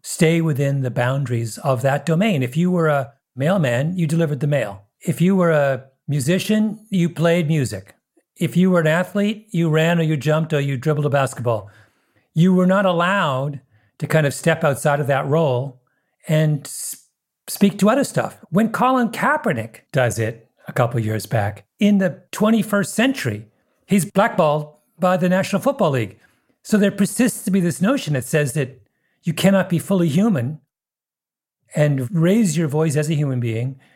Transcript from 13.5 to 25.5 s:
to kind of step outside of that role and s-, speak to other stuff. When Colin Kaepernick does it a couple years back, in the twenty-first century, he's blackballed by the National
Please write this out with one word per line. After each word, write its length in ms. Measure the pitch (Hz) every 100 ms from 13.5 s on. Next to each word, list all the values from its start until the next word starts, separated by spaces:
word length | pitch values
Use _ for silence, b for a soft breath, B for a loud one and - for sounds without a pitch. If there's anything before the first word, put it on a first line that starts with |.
| 143 - _ _ _
to 100 | 151
kind 180 | 160 147
of 80 |
step 300 | - 170 160
outside 340 | 156 135 151 143
of 80 | 139
that 200 | 135 143
role 540 | 156 156 123 135 - _ _ _ _ -
and 400 | 156 156 143 -
s-, 400 | - - - _ _ _ _ -
speak 320 | - 202 202
to 120 | 202
other 120 | 269
stuff. 420 | 254 - 110 - -
When 220 | 175 226
Colin 380 | - 247 262 233
Kaepernick 720 | - 254 302 233 120 110 - _
does 260 | 139 123 104
it 320 | 113 117 _ _ -
a 60 |
couple 260 | - 120 123
years 280 | 107 110 -
back, 380 | 117 101 104 _ _
in 200 | 208 202
the 240 | 185 - _
twenty-first 600 | - 214 226 - 202 190
century, 520 | - 247 269 123 104 113 _ _ _ _
he's 240 | 202 180
blackballed 640 | - 220 170 156 151 151 _ _ _
by 180 | 185 185
the 120 | 180
National 340 | 185 -